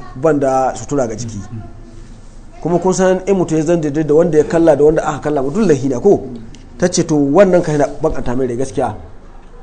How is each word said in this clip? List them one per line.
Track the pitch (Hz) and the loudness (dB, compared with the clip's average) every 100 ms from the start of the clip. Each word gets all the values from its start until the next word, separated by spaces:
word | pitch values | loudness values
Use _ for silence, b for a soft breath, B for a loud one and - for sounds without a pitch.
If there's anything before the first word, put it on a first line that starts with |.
| - | -14
ban | 131 156 147 | -2 0 2
da | 135 131 131 - | 2 0 0 -4
sutura | - 143 117 | -4 -2 -2
ga | 107 | -4
jiki. | 113 101 92 110 90 - - - - - - - - - | -10 -10 -12 -14 -14 -16 -18 -18 -18 -20 -20 -20 -20 -10
Kuma | 156 175 | -2 0
kun | 185 | 2
san | 170 185 185 185 | 2 2 2 0
in | |
mutum | 196 165 156 | 0 2 0
ya | |
zan | 151 175 | 2 0
daidai | 151 147 156 | 0 -2 2
da | |
wanda | 147 175 151 | 4 4 2
ya | |
kalla | 147 170 165 139 | 2 4 4 6
da | |
wanda | 151 156 | 4 4
aka | 151 143 147 | -2 -4 -2
kalla, | 147 | -2
duk | 135 170 202 | -2 0 2
lahi | 139 131 | 2 0
na | 120 | 0
ko? | 190 147 127 120 - - - - | 2 2 0 -12 -16 -18 -18 -4
Ta | 180 | -2
ce, | 180 | 0
"To, | 160 151 | 0 0
wannan | 139 160 196 175 | 2 4 6 4
kai | 156 151 | 2 0
na | 139 - | -2 -2
bakanta | 156 - 123 127 | -2 -2 -2 -2
mai | 131 | -2
rai | 120 | -2
gaskiya. | 135 - 120 101 - - - - - - | -4 -4 -4 -6 -14 -18 -20 -20 -20 -20